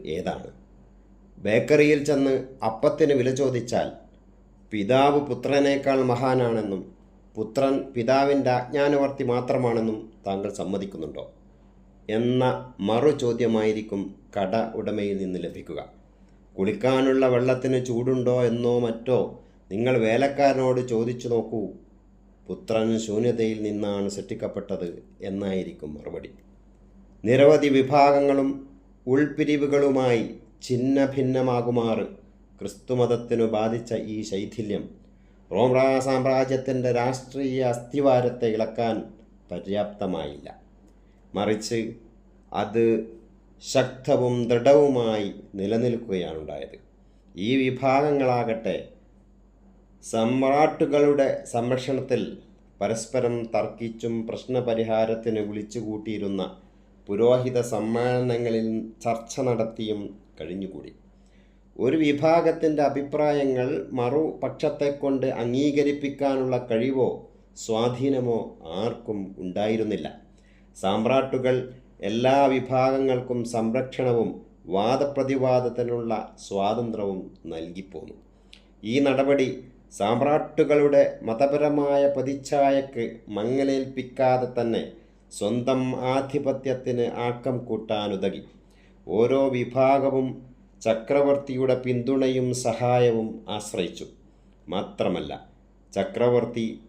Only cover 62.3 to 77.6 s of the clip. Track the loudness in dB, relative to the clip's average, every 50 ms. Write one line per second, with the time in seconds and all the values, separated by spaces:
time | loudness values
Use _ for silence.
62.3 | 4 6 4 2 2 2 0 0 2 2 2 0 0 -2 -4 -4 -2 0 2 2
63.3 | 2 2 2 2 0 0 0 0 -2 -4 -6 -6 -4 -2 -2 0 0 0 0 -2
64.3 | -4 -4 -6 -6 -4 -2 -2 -2 -2 0 -2 -2 -2 -2 -2 -2 0 0 0 -2
65.3 | -2 -2 -2 -2 0 0 0 2 2 2 2 2 0 -2 -4 -8 -6 -2 -2 0
66.3 | 0 0 0 -2 -2 -2 -2 0 0 0 0 0 0 0 0 0 -2 -4 -12 -18
67.3 | -20 -20 -20 _ _ -14 -6 -4 -2 0 0 0 0 0 -2 0 0 0 0 0
68.3 | -2 -2 -4 -6 -12 -18 -14 -10 -6 -4 -2 -4 -4 -6 -8 -8 -8 -8 -8 -10
69.3 | -12 -10 -10 -8 -4 -2 0 0 0 0 0 -2 -2 -4 -4 -8 -12 -14 -20 -20
70.3 | -20 -20 _ _ _ _ -20 -20 _ -4 -2 0 0 0 0 2 2 0 0 0
71.3 | -2 -2 0 0 0 0 -2 -6 -12 -18 -20 -20 -16 -10 -6 -4 -2 0 2 4
72.3 | 4 6 6 4 4 2 0 0 0 2 2 2 2 2 2 0 0 0 -2 -4
73.3 | -4 -4 -4 -4 -2 -2 -2 0 0 -2 -4 -4 -4 -2 0 0 2 2 0 -2
74.3 | -4 -8 -14 -20 -20 _ -10 -4 -2 0 2 2 2 2 0 -2 0 -2 -2 0
75.3 | 0 0 2 2 2 2 2 0 -2 -4 -4 -2 -4 -4 -4 -4 -4 -4 -6 -10
76.3 | -14 -20 -12 -6 -4 -2 0 0 0 0 -2 -4 -4 -4 -4 -4 -4 -6 -8 -12
77.3 | -18 -18 -14 -12 -10 -10